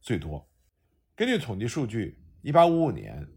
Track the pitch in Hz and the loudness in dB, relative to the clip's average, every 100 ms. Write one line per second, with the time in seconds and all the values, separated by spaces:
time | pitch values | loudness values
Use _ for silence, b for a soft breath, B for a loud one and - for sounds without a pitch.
0 | - 95 78 76 - _ _ _ _ _ | -6 -4 -4 -12 -14 _ _ _ _ _
1 | _ - 240 226 120 98 117 160 123 113 | _ -4 0 0 -2 -6 -4 -4 -4 -4
2 | 92 - - - 139 160 170 165 156 110 | -6 -8 -20 -12 2 6 6 6 0 -2
3 | 101 - 73 | -8 -14 -14